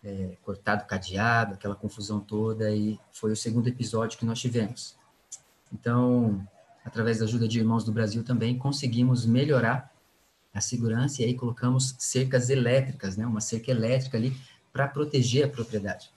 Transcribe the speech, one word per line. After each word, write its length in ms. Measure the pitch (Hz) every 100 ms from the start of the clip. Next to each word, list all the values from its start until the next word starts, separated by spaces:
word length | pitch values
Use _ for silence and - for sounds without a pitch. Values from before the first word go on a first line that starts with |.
é, 320 | 104 98 92 90
cortado 400 | - 98 - 104
o 20 | -
cadeado, 680 | 98 95 95 113 117 107
aquela 200 | 95 101
confusão 460 | 101 107 - 101 107
toda, 540 | 101 107 110 110 107
e 240 | 107 107 107 _
foi 200 | - 110
o 40 | 110
segundo 320 | 120 113 120
episódio 500 | 120 107 113 113 -
que 60 |
nós 140 | 113 113
tivemos. 560 | 127 117 104 - - - _ _ _ - _ _ _
Então, 720 | - 117 120 123 123 117 98 98 _ _ -
através 340 | 120 117 113 110
da 60 |
ajuda 220 | 110 120 117
de 120 | 117
irmãos 260 | 113 113
do 80 | 110
Brasil 320 | 113 110 113
também, 340 | 113 120 113 123
conseguimos 680 | 139 139 131 117 123 123 113
melhorar 680 | 120 147 135 113 127 - _ _ _ _ _ _
a 80 | 101
segurança 640 | - 117 117 113 139 -
e 40 | 120
aí 80 |
colocamos 600 | 123 120 120 123 127 131 -
cercas 520 | - 123 131 131 120
elétricas, 680 | 135 117 131 131 - 98 95
né? 100 | 117
Uma 140 | 107
cerca 300 | - 113 113
elétrica 460 | 120 110 131 131 117
ali 200 | 123 135 - - _
pra 160 | 131 139
proteger 580 | 139 147 139 127 127 135
a 20 |
propriedade. 600 | - 110 107 98 90 -